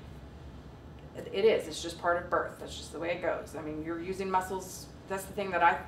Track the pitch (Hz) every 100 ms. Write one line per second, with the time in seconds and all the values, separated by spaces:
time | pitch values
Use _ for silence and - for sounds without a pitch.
0 | - - - - - - - - - -
1 | - - - 196 220 196 160 151 170 165
2 | 175 175 - 165 151 - - - - 147
3 | 170 175 170 156 - 147 156 156 160 170
4 | 180 185 190 190 185 190 - - - -
5 | - 190 - - 190 175 170 185